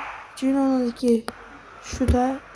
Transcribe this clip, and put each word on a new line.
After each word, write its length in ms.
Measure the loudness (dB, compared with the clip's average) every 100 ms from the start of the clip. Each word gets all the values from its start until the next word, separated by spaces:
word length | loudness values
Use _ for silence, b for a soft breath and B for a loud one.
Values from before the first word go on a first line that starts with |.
| -8 -14 -16 -4
Girona'daki 880 | 0 2 2 2 0 0 2 2 0 -10 -18 -20 -20 -20
şuta 560 | -10 -4 2 2 2 -2 -10